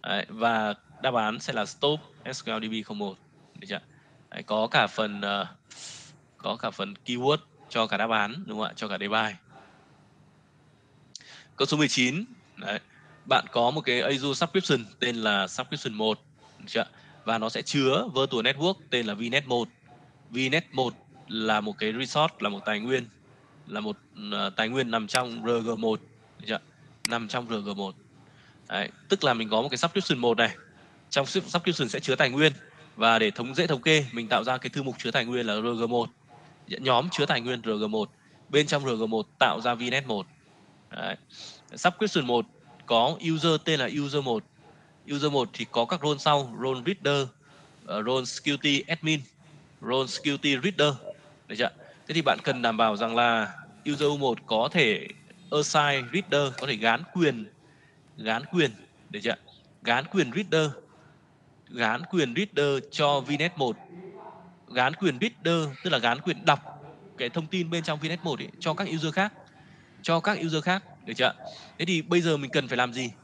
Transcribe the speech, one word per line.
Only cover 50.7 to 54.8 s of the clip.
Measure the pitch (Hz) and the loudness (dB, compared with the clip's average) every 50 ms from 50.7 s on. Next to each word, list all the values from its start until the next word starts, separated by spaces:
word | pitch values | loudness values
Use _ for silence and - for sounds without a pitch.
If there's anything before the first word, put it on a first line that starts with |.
| 190 - 147 147 139 123 - - - - - - - - _ | 2 4 2 2 2 0 -8 -14 -16 -16 -20 -20 -20 -20 _
Được | - 110 | -12 -2
chưa? | 107 120 - - - - - - - - | -2 -2 -2 -2 -8 -20 -20 -20 -20 -12
Thế | - 151 | -4 -2
thì | 165 | 0
bạn | 151 135 98 - - | 2 2 2 2 0
cần | 147 135 127 | -2 -2 2
đảm | 120 117 113 | 2 0 2
bảo | 110 113 110 104 | 4 2 2 2
rằng | 101 117 113 117 | 0 -2 0 2
là | 117 120 120 117 113 107 98 - - - - - - - 147 | 4 4 4 4 2 0 -2 -6 -14 -20 -20 -20 -10 -6 -4
user | 147 139 151 | -2 2 2
U | 143 147 | 2 2
một | 139 139 131 113 107 - | 2 0 0 0 -2 -2
có | - 113 110 117 - | 0 2 2 2 2
thể | - 180 | 4 4